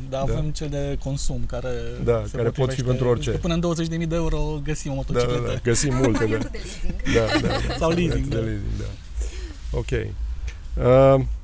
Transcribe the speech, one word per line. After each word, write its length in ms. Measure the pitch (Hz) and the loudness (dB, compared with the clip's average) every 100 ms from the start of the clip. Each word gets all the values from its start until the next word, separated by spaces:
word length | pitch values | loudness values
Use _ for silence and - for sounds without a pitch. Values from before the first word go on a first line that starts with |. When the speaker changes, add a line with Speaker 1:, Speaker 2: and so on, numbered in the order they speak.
| 131 | -6
Speaker 1:
dar 140 | 131 135 | -2 0
Speaker 2:
Da. 60 | |
Speaker 1:
avem 160 | - 151 | 0 -2
cel 180 | 147 151 | -2 -4
de 280 | 143 139 139 | -4 -2 -2
consum, 400 | 135 135 - 127 120 | -2 0 0 0 -2
care 240 | 123 127 123 117 123 | -2 -4 -4 -4 -4
Speaker 2:
Da, 200 | 117 117 104 | 0 0 0
Speaker 1:
se 120 | 107 | -2
Speaker 2:
care 60 | |
pot 100 | 117 | -2
fi 60 | 117 | 0
Speaker 1:
potrivește. 240 | 131 131 | 0 0
Speaker 2:
pentru 240 | 123 127 123 | 0 0 2
orice. 240 | 120 135 | 2 0
Speaker 1:
Deci, 80 | 110 | -2
până 120 | 180 | 0
în 60 | 170 | 0
douăzeci 280 | 175 165 165 | 0 0 -2
de 80 | 165 | -2
mii 100 | 170 | -2
de 80 | 165 | 0
euro 440 | 160 156 151 151 | 0 0 0 -2
găsim 340 | 143 151 147 135 | -4 -4 -4 -4
o 60 | 131 | -2
Speaker 2:
Da, 60 | |
da, 60 | 120 | 0
da. 60 | 123 | 2
Speaker 1:
motocicletă. 360 | 123 117 127 | 0 -2 -2
Speaker 2:
Găsim 300 | 123 113 147 127 | 2 2 4 4
multe, 300 | 131 110 113 | 4 4 2
da. 0 | |
Speaker 3:
Variante 220 | 107 - | 0 -2
de 60 | - | -6
leasing. 500 | - - - - - 117 - 302 | -8 -2 -2 0 2 2 4 2
Speaker 2:
Da, 60 | - | 0
da, 200 | - - | 0 -2
da. 80 | 240 | 0
Speaker 1:
Sau 120 | 165 | 2
leasing, 340 | 170 175 - 135 | 2 2 0 0
Speaker 2:
De 80 | 113 | 0
Speaker 1:
da. 60 | |
Speaker 2:
leasing, 220 | 113 107 104 107 | -2 -2 -2 -4
da. 60 | 104 101 - - - - - - - 135 | -6 -8 -10 -6 -6 -6 -10 -10 -6 -4
Ok. 120 | 117 120 104 98 - - - - - - 127 131 135 135 | -2 -2 -4 -6 -6 -4 -6 -8 -6 0 6 8 8 6
Uh, 60 | 127 - | 2 -4